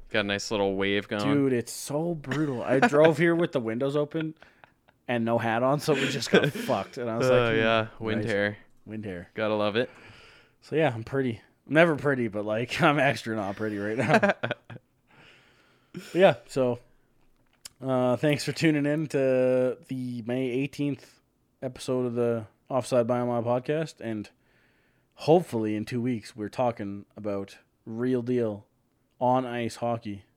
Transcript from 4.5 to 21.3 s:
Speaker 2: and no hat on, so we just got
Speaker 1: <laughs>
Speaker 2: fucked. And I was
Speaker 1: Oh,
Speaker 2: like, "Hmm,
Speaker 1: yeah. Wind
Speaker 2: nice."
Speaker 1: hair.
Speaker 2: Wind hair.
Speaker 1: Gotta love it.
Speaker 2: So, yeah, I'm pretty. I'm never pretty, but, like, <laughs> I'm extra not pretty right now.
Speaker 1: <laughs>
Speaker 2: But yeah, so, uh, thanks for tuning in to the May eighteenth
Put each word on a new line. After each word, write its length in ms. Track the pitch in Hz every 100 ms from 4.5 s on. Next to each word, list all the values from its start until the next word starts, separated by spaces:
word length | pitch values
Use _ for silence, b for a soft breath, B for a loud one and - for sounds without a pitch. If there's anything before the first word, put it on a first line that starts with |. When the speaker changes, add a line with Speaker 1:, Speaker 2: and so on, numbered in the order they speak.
| b b b _ _ -
Speaker 2:
and 160 | 120
no 140 | 113 117
hat 240 | 113 113
on, 180 | 127 143
so 140 | 147
we 140 | 139 139
just 220 | 139 117
got 160 | 151 151
Speaker 1:
<laughs> 40 |
Speaker 2:
fucked. 460 | 214 - 110 95 -
And 120 | 120
I 80 | 113
was 120 | 131
Speaker 1:
Oh, 80 | 127
Speaker 2:
like, 160 | 117
"Hmm, 60 | 110
Speaker 1:
yeah. 280 | 110 113 110 -
Wind 220 | 110 110
Speaker 2:
nice." 100 | 113
Speaker 1:
hair. 260 | 101 101 104 - - -
Speaker 2:
Wind 180 | 110 107
hair. 240 | 90 85 -
Speaker 1:
Gotta 180 | 110 107
love 200 | 104 104
it. 160 | 127 B B B B B B B
Speaker 2:
So, 140 | - 147
yeah, 160 | 156 117
I'm 80 |
pretty. 380 | 110 135 131 107 - _ -
I'm 60 | 151
never 200 | 170 143
pretty, 320 | 139 131 117
but, 160 | 104 104
like, 360 | 107 120 -
<laughs> 0 |
I'm 160 | 160 147
extra 380 | 135 113 117 113
not 200 | 98 101
pretty 220 | 110 104
right 200 | 104 113
now. 360 | 120 143 - -
Speaker 1:
<laughs> 40 | 123 - - - _ _ _ b b b b b b b _
Speaker 2:
But 220 | 180 - 165
yeah, 200 | 185 143 -
so, 320 | 139 127 117 - _ _ _ _ _ _ _ - _
uh, 340 | 131 131 123 123
thanks 260 | 151 143
for 80 | -
tuning 340 | 139 165 151 143
in 220 | 151 151
to 720 | 143 131 127 127 127 127 117 -
the 340 | 131 123 123 113
May 220 | 123 131
eighteenth 680 | 120 143 - 143 131 - _ _